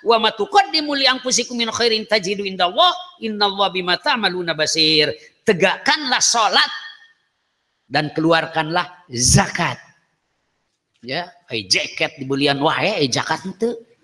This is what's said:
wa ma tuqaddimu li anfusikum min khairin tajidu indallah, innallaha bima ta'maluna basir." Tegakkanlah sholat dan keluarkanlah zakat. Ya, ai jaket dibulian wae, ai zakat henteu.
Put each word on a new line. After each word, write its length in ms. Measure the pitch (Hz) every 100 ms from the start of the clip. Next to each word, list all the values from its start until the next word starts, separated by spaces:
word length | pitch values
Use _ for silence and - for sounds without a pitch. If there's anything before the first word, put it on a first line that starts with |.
| 214
wa 160 | 440
ma 80 | 440
tuqaddimu 640 | - 403 403 392 311 294 277
li 140 | 262
anfusikum 480 | 262 254 240 240 240
min 80 | 226
khairin 340 | 214 240 220 -
tajidu 400 | 214 180 202 202
indallah, 480 | 185 180 226 359 - - -
innallaha 540 | 220 208 202 196 190
bima 260 | 180 180 175
ta'maluna 560 | 294 247 196 180 170 156
basir." 560 | 151 160 156 156 151 151 - _
Tegakkanlah 800 | - 175 185 160 - 302 269 240
sholat 480 | - 240 202 247 302 - - - _ _ _ _ _ _ _ _ _
dan 240 | 139 151 160
keluarkanlah 680 | 160 165 156 160 156 175 170 - _
zakat. 720 | 120 131 202 185 - 156 123 - _ _ _ _ _ _ _ _ _ _ _ 117
Ya, 240 | 135 175 - _
ai 160 | 113 95
jaket 480 | 156 147 - 151 -
dibulian 400 | 131 139 143 139
wae, 360 | 151 127 170 202
ai 120 | 135
zakat 360 | 139 - 160 190
henteu. 320 | - 233 233 - _